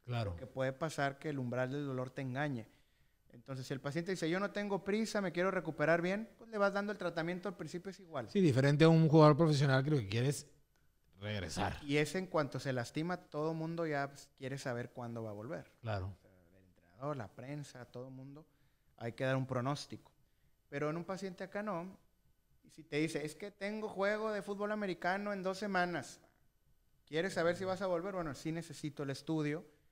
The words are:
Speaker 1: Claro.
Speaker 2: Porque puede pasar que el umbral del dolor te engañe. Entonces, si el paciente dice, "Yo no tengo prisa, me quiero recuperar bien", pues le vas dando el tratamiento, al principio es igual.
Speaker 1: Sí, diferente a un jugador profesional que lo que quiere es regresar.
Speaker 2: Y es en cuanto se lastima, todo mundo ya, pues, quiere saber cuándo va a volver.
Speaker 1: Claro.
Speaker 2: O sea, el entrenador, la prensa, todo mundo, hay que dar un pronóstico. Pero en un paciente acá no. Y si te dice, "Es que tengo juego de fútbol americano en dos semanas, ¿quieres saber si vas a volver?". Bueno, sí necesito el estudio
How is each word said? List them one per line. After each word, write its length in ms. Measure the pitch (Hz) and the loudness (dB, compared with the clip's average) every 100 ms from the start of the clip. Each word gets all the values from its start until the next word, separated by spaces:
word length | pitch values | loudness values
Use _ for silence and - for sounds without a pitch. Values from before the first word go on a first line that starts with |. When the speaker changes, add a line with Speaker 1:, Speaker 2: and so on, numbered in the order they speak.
| - | -4
Speaker 1:
Claro. 260 | 120 101 | -2 -2
Speaker 2:
Porque 140 | 85 - | -4 -8
puede 260 | 131 131 | -2 -2
pasar 440 | 135 160 - 143 139 | 0 -4 0 -2 -2
que 100 | 156 | -6
el 100 | 139 | -4
umbral 320 | 123 123 127 | -2 0 -2
del 140 | 143 143 | -2 -4
dolor 260 | 127 127 | -4 -6
te 100 | - | -6
engañe. 460 | 135 127 147 123 107 _ _ _ _ _ _ | -6 -2 -2 -4 -8 _ _ _ _ _ _
Entonces, 380 | 120 127 131 127 | -20 -12 -10 -6
si 60 | |
el 80 | 135 | -6
paciente 300 | 139 151 170 | -4 -4 -4
dice, 180 | 180 160 | -2 0
"Yo 100 | 180 | 0
no 120 | 202 | -2
tengo 320 | 208 208 196 | -4 -2 -2
prisa, 380 | - 214 214 208 | 0 0 0 0
me 100 | 190 | 0
quiero 200 | 170 190 | 2 2
recuperar 500 | 185 160 147 151 170 | 0 -4 0 4 4
bien", 280 | 175 202 226 - | 2 -2 -6 -14
pues 120 | 226 | -10
le 80 | 214 | 0
vas 160 | 202 | 2
dando 180 | 196 208 | 2 -4
el 60 | 202 | -4
tratamiento, 520 | 175 165 160 180 180 | -4 -2 -2 -2 -6
al 80 | 175 | -8
principio 320 | 160 175 190 | -8 -8 -10
es 80 | - | -14
igual. 300 | 175 151 113 | -10 -8 0
Speaker 1:
Sí, 100 | 208 | 6
diferente 440 | 175 123 139 147 160 | 8 8 6 8 10
a 40 | |
un 200 | 160 160 | 10 10
jugador 260 | 156 151 143 | 10 10 10
profesional 480 | 165 143 143 131 | 6 6 4 4
que 80 | 139 | 4
lo 60 | 147 | 0
que 100 | 98 | 2
quiere 220 | 113 131 | 0 0
es 180 | 143 - - _ _ _ _ _ 92 | 0 -10 -20 _ _ _ _ _ -12
regresar. 580 | 101 107 85 - 101 - | -6 -4 -4 -2 -4 -4
Speaker 2:
Y 140 | 147 147 | 0 2
es 180 | 151 185 | 2 -2
en 120 | 185 | 0
cuanto 320 | 156 143 135 | 0 0 -2
se 120 | 139 | -4
lastima, 440 | 127 117 151 170 180 | -4 -4 -4 -4 -4
todo 360 | - 147 156 | -8 -4 -4
mundo 320 | 160 160 170 165 | -2 -4 -4 -2
ya, 220 | 143 139 | -2 -4
pues, 220 | 143 - _ | -8 -20 _
quiere 200 | 131 139 | -8 -6
saber 340 | 135 120 117 | -4 -4 -6
cuándo 320 | - 120 117 | -10 -10 -8
va 80 | 110 | -8
a 20 | |
volver. 380 | 104 117 170 - _ | -8 -10 -10 -12 _
Speaker 1:
Claro. 260 | 113 101 95 | -4 -4 -4
Speaker 2:
O 140 | 95 | -8
sea, 100 | _ _ 85 92 | _ _ _ -20
el 80 | 92 | -20
entrenador, 500 | _ _ 98 139 143 | _ _ -10 -8 -6
la 100 | 101 | -10
prensa, 580 | - 127 147 139 127 120 | -14 -12 -10 -12 -16 -16
todo 240 | 123 131 | -14 -14
mundo, 360 | 131 135 143 - _ _ _ _ - | -14 -16 -18 -20 _ _ _ _ -8
hay 160 | 117 | -8
que 100 | - 131 | -2 0
dar 100 | 131 | 2
un 100 | 131 | 0
pronóstico. 640 | 127 127 147 - 110 - _ _ _ _ _ _ | -2 -2 -4 -6 -14 -16 _ _ _ _ _ _
Pero 200 | 143 151 | -4 -2
en 80 | 165 | -2
un 60 | |
paciente 400 | 170 185 190 175 | -6 -6 -8 -8
acá 180 | 185 202 | -8 -6
no. 340 | 214 170 185 196 _ _ _ _ _ _ | -4 -6 -6 -14 _ _ _ _ _ _
Y 60 | - | -20
si 120 | - | -20
te 140 | 151 147 | -4 0
dice, 280 | 156 160 151 | 0 -2 -6
"Es 100 | - | -8
que 160 | 208 | -14
tengo 380 | - 196 214 214 | -8 -6 -4 -6
juego 420 | 185 196 214 220 | 0 0 2 -2
de 100 | 208 | -4
fútbol 300 | 196 196 208 | -4 -4 -2
americano 640 | 214 202 170 175 196 208 | -2 -2 -2 -2 -2 -2
en 100 | 196 | -4
dos 140 | 185 185 | -4 -4
semanas, 640 | 208 185 180 165 123 - _ _ _ _ _ _ _ _ _ | 0 2 2 0 -6 -14 _ _ _ _ _ _ _ _ _
¿quieres 280 | 147 185 | -2 -2
saber 220 | 180 165 175 | 2 2 2
si 100 | 190 | -2
vas 160 | 185 | -2
a 60 | 190 | 0
volver?". 260 | 170 190 190 | 0 -2 -4
Bueno, 180 | 165 127 | -4 -4
sí 160 | 160 | -4
necesito 520 | 165 160 139 151 135 | -4 -8 -8 -8 -6
el 60 | 139 | -6
estudio 560 | 131 - 160 147 156 - _ _ | -6 -2 0 0 -2 -8 _ _